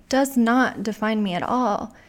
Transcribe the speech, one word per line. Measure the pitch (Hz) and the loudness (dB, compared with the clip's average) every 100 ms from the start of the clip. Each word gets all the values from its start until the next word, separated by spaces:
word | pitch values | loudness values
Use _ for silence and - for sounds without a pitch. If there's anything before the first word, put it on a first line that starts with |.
| - | -2
does | 262 277 254 | 0 2 2
not | 226 254 247 - | 4 4 2 -2
define | 214 202 220 214 | -6 -4 -2 0
me | 196 | -2
at | 175 | -2
all. | - 254 233 202 - - | -2 0 0 -2 -6 -14